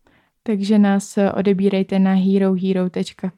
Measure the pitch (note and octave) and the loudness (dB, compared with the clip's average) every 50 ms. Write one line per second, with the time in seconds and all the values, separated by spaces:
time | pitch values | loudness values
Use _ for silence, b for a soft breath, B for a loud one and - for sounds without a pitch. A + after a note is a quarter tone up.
0 | b b b b b b b _ _ A#3 G#3+ G3 G3 G3 A3 G#3 G3+ G3+ G3 G3 | b b b b b b b _ _ -6 -4 -4 0 2 4 4 4 4 2 0
1 | G3 - - G#3+ G3+ G3 - - F#3+ G3+ G3+ F#3 G3 G3+ F#3+ F#3+ F#3+ - G3 F#3+ | -2 -4 -2 -2 0 0 0 0 0 0 0 2 0 0 0 0 -2 -2 0 0
2 | F#3+ F#3+ F#3+ F#3+ F#3 F#3+ F#3+ G3 G3 F#3+ F#3+ F#3 F#3 F#3+ F#3+ F#3 F#3 F#3 - F#3 | 2 2 2 2 2 2 2 2 2 0 0 0 -2 -2 -2 -2 -4 -4 -4 -6
3 | F#3+ - - - - F#3 - | -8 -8 -10 -10 -10 -12 -10